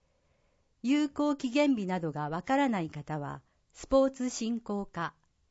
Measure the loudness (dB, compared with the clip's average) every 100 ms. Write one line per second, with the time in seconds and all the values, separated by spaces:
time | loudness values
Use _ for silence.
0 | _ _ _ _ _ _ _ _ 2 2
1 | 2 0 0 0 0 2 4 2 0 -2
2 | -2 -4 -4 -4 0 2 2 2 -2 -6
3 | -8 -6 -6 -10 _ _ _ -16 2 4
4 | 4 0 -6 -4 -4 -4 -6 -8 -6 -8
5 | -8 -10 _ _ _